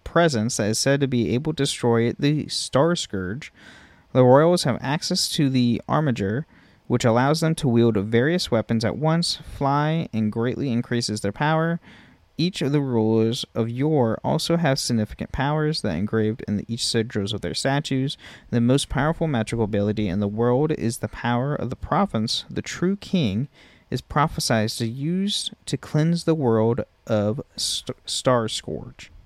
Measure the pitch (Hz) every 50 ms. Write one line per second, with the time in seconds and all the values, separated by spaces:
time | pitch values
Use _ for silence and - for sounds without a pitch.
0 | - - - 165 175 165 139 107 107 120 - - 107 101 113 - - 135 139 139
1 | 143 131 127 120 110 76 107 127 156 156 151 - 135 147 - - - 120 117 117
2 | 117 120 - - 147 143 151 147 - - - - - - - 127 151 170 175 -
3 | - - - 95 92 90 107 147 - - _ - - - - - - - - _
4 | _ _ - 131 127 123 127 143 160 170 180 175 - 139 110 - 131 131 143 165
5 | - - 180 180 - - - - 147 131 131 127 123 120 113 - - - 135 151
6 | 156 139 113 98 101 95 107 135 160 _ - - _ _ _ _ _ - 120 120
7 | - 117 113 120 131 143 160 160 165 160 160 - - 131 117 117 117 117 110 98
8 | 98 110 117 117 127 151 175 175 - - 120 110 104 - 117 113 117 104 - 117
9 | 151 156 160 170 175 - - - - - - - - 135 143 147 151 156 160 165
10 | - - - 110 110 107 104 117 117 123 - - 135 139 113 117 120 - 120 120
11 | 120 - 107 104 - 101 - - 147 151 160 160 160 165 170 165 _ - - -
12 | - - - _ _ _ - - 160 185 - - 160 135 143 147 139 131 120 110
13 | 110 110 113 110 110 113 120 - - _ - 113 113 117 120 123 139 156 156 143
14 | 120 113 107 - - 127 139 160 - - 170 170 165 139 135 - - - 120 110
15 | 107 - - - - - - - 131 143 151 156 151 151 156 - - 107 80 82
16 | 104 104 - 110 107 107 113 - - - 104 101 - - 113 - - - - 120
17 | 113 120 - 107 98 98 107 95 - 78 78 - - 139 135 143 - - 135 131
18 | 131 143 - - - - - - - - 123 120 117 123 131 143 - - - 131
19 | 139 156 160 - 170 160 139 113 107 - 120 117 110 98 107 101 101 107 101 107
20 | 107 95 90 104 104 101 104 110 117 123 123 131 151 156 156 - 80 117 120 -
21 | - - - - - 120 120 120 131 143 147 - - 123 - - - - 139 170
22 | 202 - - 113 107 - - - - - 135 - - - - - 175 185 202 202
23 | - - - 180 143 101 95 110 143 - _ - - - - _ _ - - 127
24 | - - - 147 147 160 - 151 - - 123 110 107 113 - - 117 113 120 135
25 | 143 160 180 185 196 202 - - - - - _ - - 147 - - - - 151
26 | 156 165 170 165 - 165 160 160 135 117 113 110 110 113 120 - - _ _ _
27 | - - 110 104 101 107 110 147 - _ - - - - - - - - - _
28 | - - - - - 131 127 120 110 110 - - - - - - 117 123 - -
29 | - - - - -